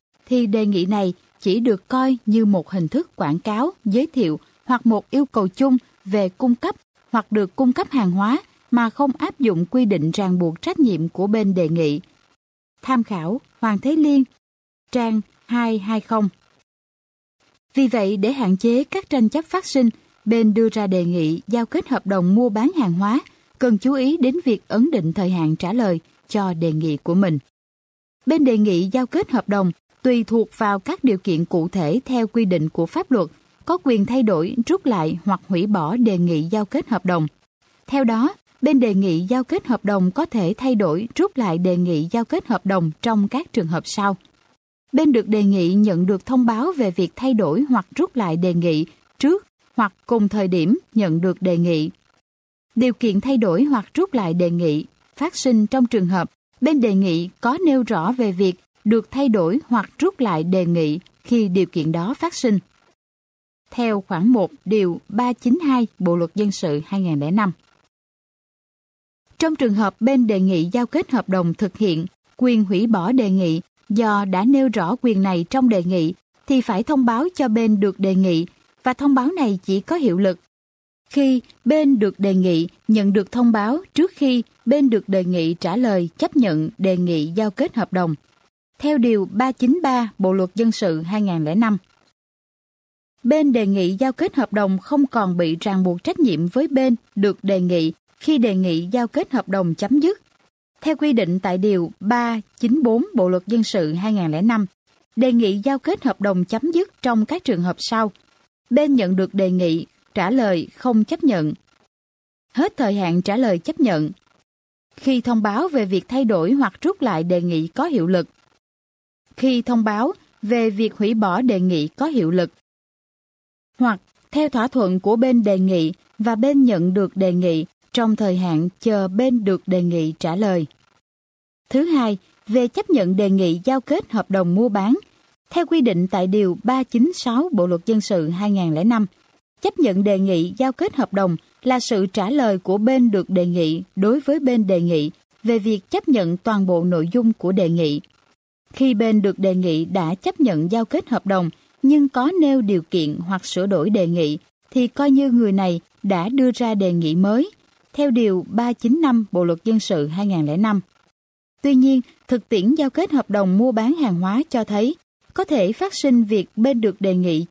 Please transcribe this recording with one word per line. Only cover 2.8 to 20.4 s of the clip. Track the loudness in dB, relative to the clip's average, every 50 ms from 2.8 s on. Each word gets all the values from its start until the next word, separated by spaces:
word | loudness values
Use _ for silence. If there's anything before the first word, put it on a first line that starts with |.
| -4 -2
thức | -2 -4 -6 -6 _
quảng | -6 -4 -2 -2 -4
cáo, | -4 -4 -4 -4 -4 -4 -6 _ -4
giới | -2 0 0 -2
thiệu | -2 -2 -2 -2 -2 -2 -6 _ _ _ _ _
hoặc | -4 -4 0 0
một | 0 0 0 -2 _
yêu | -2 -2 -2
cầu | -2 -2 -2 -2 -2
chung | -2 0 0 2 2 0 -2 _ _ _ -10
về | -4 -2 -2 -2 -2
cung | -4 -2 -2 0 0
cấp | 0 -2 -6 -8 -8 _ _ _ _ _ _
hoặc | -4 -4 -4 -2 -2
được | -2 -2 -2 -2
cung | 0 0 0 0
cấp | 0 -2 -4
hàng | -2 0 0 0
hóa | 0 0 0 0 0 -2 -4 _ _ _ _ _
mà | -2 0 0 -2
không | -2 -2 -2 -2 -2 -2
áp | -6 -8 -4 -2
dụng | 0 0 2 0 0
quy | 0 0 0 2
định | 2 2 0 0 -2
ràng | -2 -2 -2 0 0 0
buộc | 0 -2 -2 -4 -6
trách | -4 0 2
nhiệm | 2 2 2 0 -2 -4
của | -4 -4 -2
bên | 0 0 0 0 0 0
đề | 0 0 0
nghị. | 0 0 0 0 -2 -4 -6 _ _ _ _ _ _ _ _ _ _ _ _ _ _ _ -6
Tham | -2 -2 0 -2
khảo | -2 -4 -6 -4 -4 -6 -6 -8 _ _ _
Hoàng | -2 -2 -2 -2
Thế | -2 0 0
Liên, | 2 2 4 4 2 2 0 _ _ _ _ _ _ _ _ _ _ _ _ -4
trang | -2 -2 0 -2 -2 -4 _ _ _ _
hai | -4 -2 -2 0 0 -2 -4
hai | -4 -4 -4 -4
không. | -4 -2 -2 0 0 -2 -4 _ _ _ _ _ _ _ _ _ _ _ _ _ _ _ _ _ _ _ _ _ _ _ _ _ _ _ -2
Vì | 0 0 2
vậy, | 2 0 -2 -2 -2
để | -2 -2 -2 -2
hạn | 0 0 0 0
chế | 2 2 2 2 0 0
các | -2 -4 -8 -6 -2
tranh | 0 2 2 2
chấp | 0 -2 -4
phát | -4 -6 -6 -4
sinh, | -2 0 2 2 2 0 _ _ _ _ _ -4
bên | -2 0 2